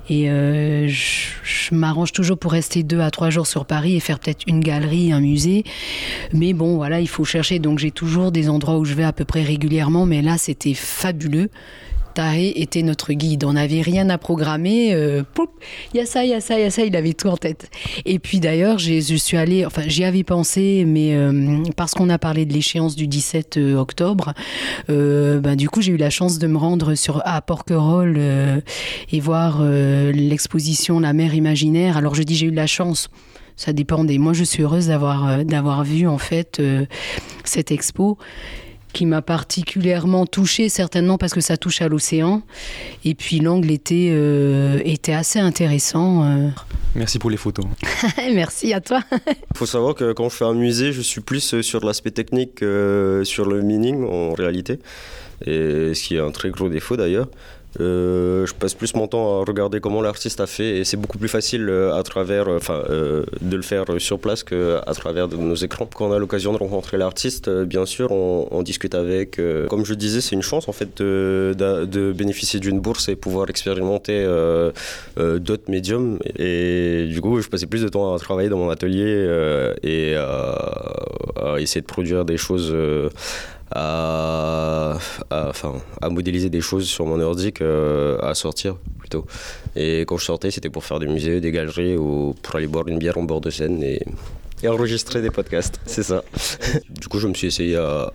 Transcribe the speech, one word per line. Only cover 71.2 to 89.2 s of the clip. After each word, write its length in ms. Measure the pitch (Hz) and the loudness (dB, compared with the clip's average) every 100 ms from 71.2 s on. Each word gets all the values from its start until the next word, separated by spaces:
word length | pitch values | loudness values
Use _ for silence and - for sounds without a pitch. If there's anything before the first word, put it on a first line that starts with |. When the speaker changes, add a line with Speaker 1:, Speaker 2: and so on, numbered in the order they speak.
| 95 95 95 95 | 0 0 0 0
Speaker 3:
de, 300 | 98 95 92 | 0 0 -2
de 260 | 95 98 | -2 -2
bénéficier 480 | 92 101 98 - 104 | 0 -2 -2 -4 -4
d'une 200 | 98 98 | -2 -2
bourse 280 | 98 117 - | -2 -4 -4
et 80 | - | -4
pouvoir 320 | - 95 95 | -4 -2 -2
expérimenter, 760 | 92 - 95 92 101 - 104 | -4 -4 -2 -2 -2 -2 -2
euh, 480 | 98 85 82 82 85 - - - - - | 0 2 2 2 0 -2 -12 -14 -12 -2
euh, 200 | 82 87 | 0 0
d'autres 320 | 87 104 - | -2 -4 -2
médiums. 480 | 95 92 117 127 107 - - | -4 -2 -2 -2 -4 -6 -4
Et 680 | 90 87 90 87 87 85 82 | -2 0 0 0 0 0 -2
du 100 | 80 | -2
coup, 180 | 95 120 | 0 0
je 80 | 104 | -2
passais 180 | 92 85 | -6 -4
plus 160 | 113 | -2
de 60 | 110 | -2
temps 260 | 101 98 | 0 0
à 40 | 90 | -2
travailler 320 | - 95 101 | -2 -2 0
dans 80 | 98 | 0
mon 120 | 87 | -2
atelier, 360 | 80 90 95 104 | -2 -2 0 0
euh, 680 | 104 92 85 78 73 64 50 | 2 2 2 2 2 0 -2
et 320 | 76 80 78 78 | -2 0 0 0
à, 580 | 67 67 64 - - - - 50 50 50 - - | -2 -2 -2 -4 -4 -8 -8 -8 -8 -8 -8 -4
à 220 | 71 73 | -2 -2
essayer 220 | 76 - | -2 -4
de 60 | - | -6
produire 380 | - 87 90 | -6 -2 0
des 120 | 85 82 | 0 -2
choses, 340 | - 92 82 | -2 -2 0
euh, 360 | 80 78 76 76 - - - - - - | 0 0 0 -2 -6 -10 -10 -12 -16 -10
à, 1200 | - 78 80 80 80 80 80 78 80 80 78 78 78 - - - | -6 -4 -2 -2 -2 -2 -2 -2 -2 -2 -2 -2 -4 -8 -12 -6
à, 180 | 76 73 | -4 -4
enfin, 260 | 67 78 67 - - | -6 -8 -10 -12 -8
à 80 | 80 | -4
modéliser 400 | 87 90 90 92 | -4 -2 -2 -2
des 100 | 85 | -2
choses 260 | 82 95 90 | -2 -2 -4
sur 200 | - 80 | -4 -2
mon 140 | 80 | 0
ordi 320 | 80 87 98 | 0 -2 -4
que, 120 | - | -2
euh, 540 | 80 78 76 73 71 62 | -2 0 0 0 0 -2
à 140 | 62 | -2
sortir 420 | 78 78 76 98 90 - - | -4 -6 -6 -6 -8 -12 -14
plutôt. 280 | - 80 | -8 -8